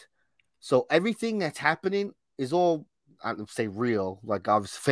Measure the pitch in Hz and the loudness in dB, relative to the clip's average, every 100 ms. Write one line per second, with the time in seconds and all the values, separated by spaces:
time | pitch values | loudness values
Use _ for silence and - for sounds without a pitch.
0 | - _ _ _ _ _ - 127 - 160 | -20 _ _ _ _ _ 2 2 4 2
1 | 214 - 226 214 160 - 147 165 190 202 | 2 -2 -2 -2 -2 0 0 0 -2 -2
2 | 202 - _ - 131 175 175 156 - _ | -4 -8 _ -8 -2 2 2 0 -4 _
3 | _ _ 113 98 107 - 110 98 123 107 | _ _ -8 -8 -8 -4 -4 -2 0 0
4 | 95 98 110 101 104 107 98 - 139 | -2 -6 -4 -2 2 2 2 -2 0